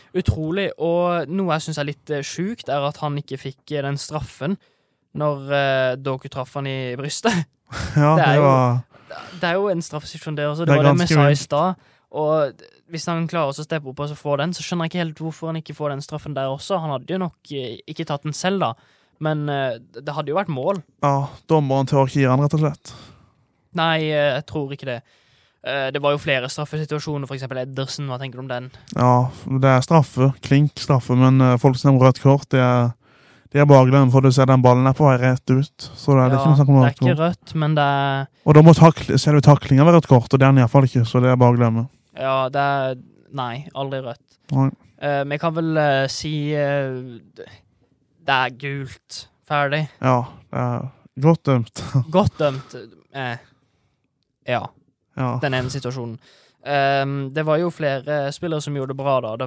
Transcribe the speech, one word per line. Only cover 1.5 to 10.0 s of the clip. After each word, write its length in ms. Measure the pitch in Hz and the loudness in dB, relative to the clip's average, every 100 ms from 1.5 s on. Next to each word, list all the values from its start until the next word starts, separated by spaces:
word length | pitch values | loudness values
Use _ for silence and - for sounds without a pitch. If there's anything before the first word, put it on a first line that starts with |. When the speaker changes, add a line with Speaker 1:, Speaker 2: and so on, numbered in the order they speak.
Speaker 1:
jeg 80 | 156 | -4
synes 160 | 160 151 | -4 -8
er 60 | 143 | -8
litt, 240 | 143 - | -8 -8
eh, 100 | 147 | -8
sjukt, 480 | 135 - 185 233 - | -8 -8 -8 -8 -6
er 160 | 143 143 | -4 -4
at 100 | - | -6
han 180 | 151 143 | -6 -6
ikke 220 | - 135 | -8 -12
fikk, 320 | 135 - - | -12 -16 -10
eh, 100 | 147 | -8
den 160 | 139 143 | -6 -8
straffen 600 | - 156 135 - 143 196 _ _ _ _ _ 147 | -8 -10 -10 -10 -8 -8 _ _ _ _ _ -6
når, 340 | 147 139 135 | -4 -4 -4
eh, 440 | 143 135 135 127 127 | -2 0 0 -2 -4
Doku 340 | 135 131 139 | -6 -8 -10
traff 240 | 139 127 | -12 -10
han 140 | 143 139 | -8 -6
i 280 | 131 127 123 | -6 -8 -8
brystet. 500 | 143 - 226 185 - _ _ | -8 -4 -2 -2 -4 _ _
<laughs> 240 | - - 151 | -12 -4 2
Speaker 2:
Ja, 160 | 147 151 | 4 4
Speaker 1:
Det 60 | |
er 60 | 143 | 4
Speaker 2:
det 60 | 147 | 4
Speaker 1:
jo, 60 | |
Speaker 2:
var 400 | 143 131 123 123 - _ - - - 180 | 6 4 2 0 -6 _ -20 -20 -18 -8
Speaker 1:
det 40 | 170 | -4
er 40 | 185 | -2
jo 120 | 202 | -2
en 140 | 170 | -4
straffesituasjon 540 | - 151 | -6 -10